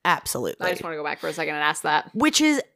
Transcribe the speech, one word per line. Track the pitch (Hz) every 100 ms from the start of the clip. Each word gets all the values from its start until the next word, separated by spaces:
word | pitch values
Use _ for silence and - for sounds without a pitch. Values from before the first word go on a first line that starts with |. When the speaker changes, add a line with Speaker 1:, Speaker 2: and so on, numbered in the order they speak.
Speaker 1:
Absolutely. | - 160 - - 98 - 180
Speaker 2:
I |
just | 180
wanna | 165 151
go |
back | 151 147
for | 160
a |
second | 156 156 151
and |
ask | 151 156
that. | 165 151 -
Speaker 1:
Which | 220 - -
is, | 311 294 -